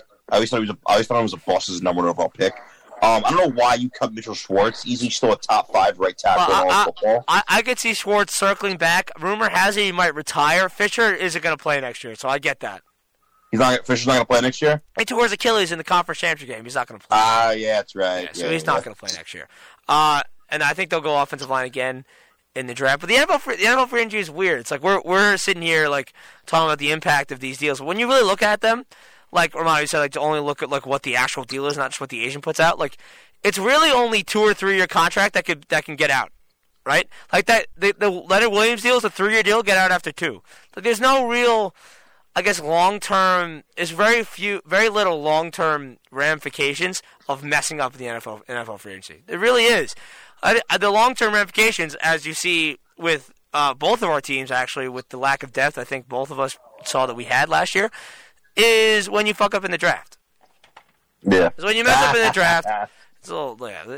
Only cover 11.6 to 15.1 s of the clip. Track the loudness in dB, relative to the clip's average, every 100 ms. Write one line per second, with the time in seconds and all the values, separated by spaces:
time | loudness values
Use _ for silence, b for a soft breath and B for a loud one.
11.6 | -2 -2 -4 -10 -14 -6 -2 -2 -2 -6
12.6 | -10 -12 _ _ _ _ _ _ _ 2
13.6 | 4 2 0 0 2 2 4 2 2 0
14.6 | 0 0 -4 -6 -2